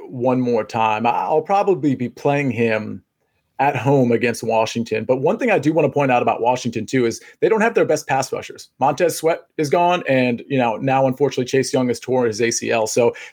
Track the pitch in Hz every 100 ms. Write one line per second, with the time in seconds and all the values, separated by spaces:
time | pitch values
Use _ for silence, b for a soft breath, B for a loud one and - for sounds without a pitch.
0 | - 123 127 127 123 117 107 117 110 107
1 | 120 90 - 156 156 196 196 170 143 123
2 | 123 - 147 143 139 113 117 110 107 101
3 | _ _ _ _ _ - 139 135 127 143
4 | 120 117 120 113 113 113 113 120 113 110
5 | 120 131 147 233 254 180 143 165 143 143
6 | 139 123 120 107 117 127 123 113 101 135
7 | 117 110 B B 175 220 226 220 151 151
8 | - 135 131 - - - - - 135 143
9 | 170 - 160 170 - - 147 175 175 180
10 | - 131 123 120 - 135 117 110 131 135
11 | 135 131 139 135 123 139 127 135 123 117
12 | - 127 120 104 117 113 113 117 110 -
13 | 120 - B